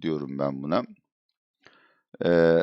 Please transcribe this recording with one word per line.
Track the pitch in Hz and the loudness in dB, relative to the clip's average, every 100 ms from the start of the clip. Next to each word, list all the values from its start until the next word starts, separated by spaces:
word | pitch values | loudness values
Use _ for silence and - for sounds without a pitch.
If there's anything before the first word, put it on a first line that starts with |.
diyorum | 82 78 69 67 | -6 -6 -6 -4
ben | 69 67 | -4 -4
buna. | 71 92 127 208 _ _ _ _ _ _ - _ _ _ _ - 85 | -4 -4 -4 -12 _ _ _ _ _ _ -20 _ _ _ _ -6 0
E, | 87 82 85 | 4 4 4